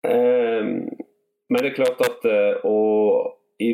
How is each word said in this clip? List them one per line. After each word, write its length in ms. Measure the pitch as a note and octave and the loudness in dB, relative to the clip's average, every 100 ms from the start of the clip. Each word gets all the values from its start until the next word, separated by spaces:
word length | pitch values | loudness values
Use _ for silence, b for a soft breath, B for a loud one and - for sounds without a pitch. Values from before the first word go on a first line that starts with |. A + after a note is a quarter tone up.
Eh, 600 | B2 A#2+ B2 B2 A#2 A2+ | 0 2 2 2 0 -2
men 960 | G#2+ - - - - _ _ _ _ B2 | -4 -4 -8 -12 -16 _ _ _ _ -2
det 100 | C3+ | -2
er 60 | C3+ | 0
klart 240 | B2+ B2 | -2 0
at, 240 | B2 - | -2 0
eh, 340 | A#2 G#2 G#2 G2+ | 0 2 0 0
og 720 | G2 G#2+ G#2+ G#2+ G#2+ - - - _ _ | 0 0 2 2 2 2 -2 -10 _ _
i 140 | A2+ | -4